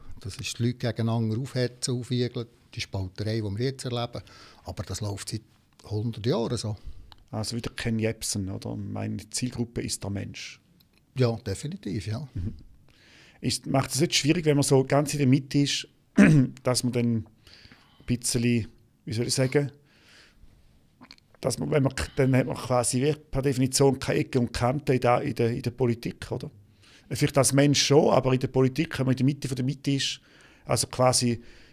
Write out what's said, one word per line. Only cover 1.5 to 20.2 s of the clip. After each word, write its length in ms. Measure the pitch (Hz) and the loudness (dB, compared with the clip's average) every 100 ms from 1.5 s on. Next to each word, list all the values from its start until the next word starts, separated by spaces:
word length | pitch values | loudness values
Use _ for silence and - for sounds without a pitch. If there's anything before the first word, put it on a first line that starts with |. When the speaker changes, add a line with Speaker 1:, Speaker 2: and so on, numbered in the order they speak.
| 131 123 - - 123 | -2 -2 -2 -4 -4
Speaker 1:
aufwiegeln, 480 | 117 123 120 127 113 _ _ - | -2 -2 -2 -4 -10 _ _ -10
die 60 | |
Spalterei, 560 | - 98 95 - 104 110 | -6 -6 -6 -6 -4 -2
die 40 | |
wir 240 | 107 98 127 | -2 -2 -4
jetzt 200 | 131 131 | -4 -6
erleben. 360 | 120 120 - - - - - - | -4 -6 -8 -14 -20 -20 -20 -14
Aber 180 | - | -10
das 180 | - 95 | -8 -6
läuft 280 | 104 92 - | -6 -6 -8
seit 120 | 110 - _ _ _ - | -10 -10 _ _ _ -6
hundert 400 | 107 117 113 104 | -4 -4 -4 -2
Jahren 320 | 190 220 117 | 0 -2 -4
so. 180 | 107 107 - - - - - | -4 -8 -10 -14 -16 -20 -10
Speaker 2:
Also 260 | 110 107 117 | -8 -6 -6
wieder 140 | - - | -6 -6
Ken 220 | 120 113 | -2 0
Jebsen, 520 | 110 110 - 104 95 | -2 -2 -6 -4 -6
oder? 260 | 104 113 113 | -6 -8 -8
Meine 540 | 101 104 107 107 - | -8 -6 -6 -6 -8
Zielgruppe 500 | - 127 - 117 - | -6 -6 -6 -6 -6
ist 220 | - - | -6 -6
der 80 | 101 | -6
Mensch. 500 | 98 98 - - - _ _ _ _ _ - | -6 -8 -12 -16 -18 _ _ _ _ _ 0
Speaker 1:
Ja, 180 | 123 113 | 0 0
definitiv, 680 | - 95 143 190 - 139 101 | -6 -8 -8 -10 -8 -6 -6
ja. 240 | 110 143 - | -8 -8 -8
Speaker 2:
Mhm. 180 | 87 - - - - _ _ - - - | -8 -8 -18 -20 -20 _ _ -20 -20 -8
Ist, 240 | 127 - - | -4 -4 -2
macht 280 | 135 127 | 0 0
es 60 | 127 | 0
jetzt 160 | 175 - | 0 2
schwierig, 300 | 139 170 156 | 2 2 4
wenn 100 | 143 | 2
man 80 | |
so 200 | 135 135 | 4 4
ganz 300 | 131 139 147 | 4 2 2
in 40 | 147 | 2
der 100 | 135 | 4
Mitte 300 | 135 131 143 | 4 4 0
ist, 300 | 143 - - _ _ - | 2 0 -6 _ _ 6
<clears throat> 480 | 202 156 127 - | 8 8 4 0
dass 200 | - 127 | -2 0
man 100 | 123 | 0
dann 220 | 120 120 113 | 0 2 0
ein 100 | 110 _ - - - - _ _ - | -4 _ -20 -20 -20 -20 _ _ -4
bisschen, 600 | 123 - 120 120 120 104 - _ _ - | -4 -2 0 2 0 -2 -10 _ _ -8
wie 80 | |
soll 120 | 113 123 | -4 -2
ich 80 | |
sagen, 380 | - 131 147 143 - _ _ _ - | 0 2 2 0 -6 _ _ _ -20